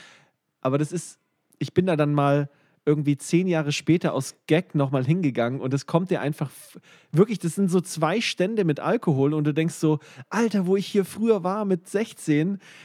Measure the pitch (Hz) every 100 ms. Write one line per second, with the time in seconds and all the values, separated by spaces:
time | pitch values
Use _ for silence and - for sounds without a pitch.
0 | - - _ _ _ _ 131 139 151 175
1 | - - _ _ _ - 139 - 185 156
2 | 147 147 143 143 143 _ _ _ - 151
3 | 147 139 - 170 185 160 147 147 - 170
4 | 160 - - - - 156 185 151 139 139
5 | 127 170 156 120 117 131 127 139 - 165
6 | 185 156 135 151 143 - - - - -
7 | _ 151 220 208 175 175 196 180 - -
8 | 156 208 - - 185 226 175 143 151 233
9 | - 135 139 151 151 147 160 - 160 151
10 | - - - 202 233 208 180 196 190 208
11 | 185 - 226 208 180 202 208 185 - 196
12 | 226 - - 147 170 196 - -